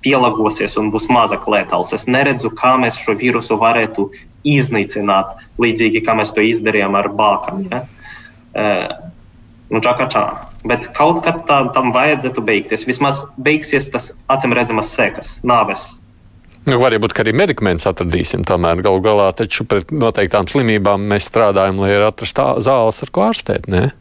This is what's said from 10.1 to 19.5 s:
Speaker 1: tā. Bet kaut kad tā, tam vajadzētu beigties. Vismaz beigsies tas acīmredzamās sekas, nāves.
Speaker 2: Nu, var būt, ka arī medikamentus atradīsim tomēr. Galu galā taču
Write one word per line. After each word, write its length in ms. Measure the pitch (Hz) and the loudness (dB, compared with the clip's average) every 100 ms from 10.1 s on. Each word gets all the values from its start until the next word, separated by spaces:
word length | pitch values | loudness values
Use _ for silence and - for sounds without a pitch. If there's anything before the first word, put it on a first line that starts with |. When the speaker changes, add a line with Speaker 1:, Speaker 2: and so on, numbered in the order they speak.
Speaker 1:
tā. 140 | 113 101 - - - | 0 -2 -6 -14 -14
Bet 300 | 110 120 - | -4 -4 -4
kaut 300 | - 151 165 | 0 2 2
kad 200 | 165 170 - | 0 -4 0
tā, 160 | 143 127 | 0 2
tam 180 | 135 123 | 0 0
vajadzētu 520 | 123 143 147 135 127 110 | 2 2 0 -2 -4 0
beigties. 400 | 104 98 107 - | 0 0 -6 -4
Vismaz 380 | 123 143 139 - - | 0 0 -2 -6 -4
beigsies 540 | 131 156 151 139 139 | 0 0 0 -2 -2
tas 220 | 123 - - - | -8 -8 -14 -2
acīmredzamās 600 | 135 127 120 120 110 107 - | 0 2 0 0 -2 -4 -2
sekas, 440 | 107 - - - | -2 -2 -12 -8
nāves. 540 | 123 120 101 95 - - - - - - - - | 0 2 2 -4 -10 -16 -20 -20 -20 -20 -20 -8
Speaker 2:
Nu, 140 | - 123 | 0 4
var 160 | 127 113 | 4 4
būt, 160 | 101 | 0
ka 140 | - 110 | 0 0
arī 80 | 113 | 2
medikamentus 540 | 196 - 101 85 98 | 0 0 0 0 0
atradīsim 560 | 92 87 87 82 92 - | -2 -2 -2 -2 -4 0
tomēr. 320 | 90 85 85 | 0 2 2
Galu 180 | 98 95 | 2 2
galā 240 | 101 104 98 92 | 4 4 2 2
taču 300 | 110 | -4